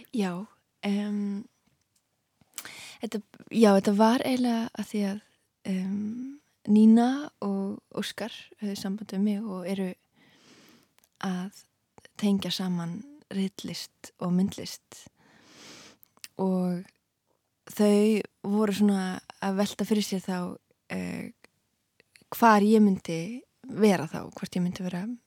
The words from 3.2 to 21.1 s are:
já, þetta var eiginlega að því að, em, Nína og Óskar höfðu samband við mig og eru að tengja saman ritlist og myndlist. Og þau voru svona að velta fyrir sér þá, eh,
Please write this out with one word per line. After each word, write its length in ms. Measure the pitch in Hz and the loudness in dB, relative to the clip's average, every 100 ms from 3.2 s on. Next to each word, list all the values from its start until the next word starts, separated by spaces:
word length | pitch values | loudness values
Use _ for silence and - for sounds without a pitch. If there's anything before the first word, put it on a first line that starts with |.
| - - - | -10 -20 -6
já, 220 | - 220 196 | 4 6 6
þetta 140 | 196 202 | 4 4
var 280 | 220 254 269 | 4 4 2
eiginlega 380 | 254 247 226 226 | 0 0 -2 -4
að 140 | - 208 | -8 -6
því 140 | 214 202 | -4 -4
að, 120 | 202 - _ _ _ - | -6 -12 _ _ _ -6
em, 640 | 185 190 202 208 233 262 285 _ _ - | -4 -4 -6 -6 -8 -12 -14 _ _ 2
Nína 580 | 208 220 226 240 269 302 - | 6 8 8 6 0 -6 -8
og 380 | 202 196 196 208 - - | -6 -4 -6 -8 -12 -10
Óskar 320 | 208 - 214 - - - | -8 -8 -12 -12 -20 -10
höfðu 160 | 208 196 | -8 -6
samband 320 | 196 196 202 | -6 -8 -6
við 120 | 190 | -2
mig 140 | 208 202 | -2 -2
og 240 | 220 185 180 | -6 -8 -6
eru 220 | 196 185 185 _ _ _ _ _ - _ _ _ _ _ _ 190 | -4 -6 -8 _ _ _ _ _ -20 _ _ _ _ _ _ -6
að 380 | 180 190 - _ _ _ _ - - | -6 -8 -14 _ _ _ _ -20 -4
tengja 340 | 208 196 180 | 0 0 -2
saman 460 | - 185 175 170 170 285 294 - | -6 -4 -4 -4 -8 -12 -20 -10
ritlist 760 | 196 190 - - 170 - _ - - | -6 -6 -6 -12 -12 -14 _ -20 -8
og 80 | 180 180 | -2 0
myndlist. 720 | 196 - 180 - _ - - _ _ _ _ - - - - _ _ _ - - | 0 -4 -12 -14 _ -20 -20 _ _ _ _ -20 -20 -20 -20 _ _ _ -14 -4
Og 480 | 190 185 180 180 190 _ _ _ _ _ _ _ - | 0 0 0 -4 -8 _ _ _ _ _ _ _ -8
þau 560 | - 208 208 214 214 - _ 196 | 2 4 6 4 2 -2 _ -2
voru 300 | 208 214 196 | 0 2 4
svona 400 | 208 196 185 185 - - | 2 2 -2 -8 -12 -8
að 160 | 196 190 | -4 0
velta 280 | 202 - 202 | -2 -2 -2
fyrir 180 | 214 202 | 0 0
sér 160 | 190 | -4
þá, 160 | - 180 175 - _ _ - | -4 -6 -6 -10 _ _ -12
eh, 380 | 185 180 | -8 -6